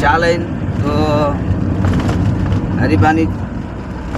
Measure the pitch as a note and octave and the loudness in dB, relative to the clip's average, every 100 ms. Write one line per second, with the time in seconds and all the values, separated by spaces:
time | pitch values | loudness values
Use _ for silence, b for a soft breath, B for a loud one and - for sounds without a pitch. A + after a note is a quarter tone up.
0 | - D#3+ E3+ E3+ E3+ - - - D3 D3 | 2 2 2 0 -2 -4 -4 -2 0 2
1 | D3+ D3 D3 - - - - - - - | 2 2 2 0 0 0 0 0 2 2
2 | - - - - - - - - - G2+ | 0 0 0 0 0 0 0 0 2 4
3 | D#3 D#3+ - - - - - - - - | 4 2 0 -2 -6 -8 -10 -10 -10 -10
4 | - | -8